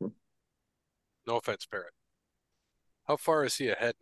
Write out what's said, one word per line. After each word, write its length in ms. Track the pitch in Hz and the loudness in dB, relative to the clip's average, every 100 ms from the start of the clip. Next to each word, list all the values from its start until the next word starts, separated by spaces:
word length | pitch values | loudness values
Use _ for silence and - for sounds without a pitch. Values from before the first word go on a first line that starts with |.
No 1400 | 92 - _ _ _ _ _ _ _ _ _ _ - 117 | -10 -10 _ _ _ _ _ _ _ _ _ _ -4 -2
offense, 280 | - 101 - | -2 -6 -6
Parrot. 220 | 101 90 _ _ _ _ _ _ _ _ _ _ _ - | -8 -8 _ _ _ _ _ _ _ _ _ _ _ 0
How 100 | 147 | 0
far 280 | - 156 | 4 4
is 120 | 131 - | 4 2
he 120 | 131 | 0
ahead 260 | 98 117 - | 2 0 -2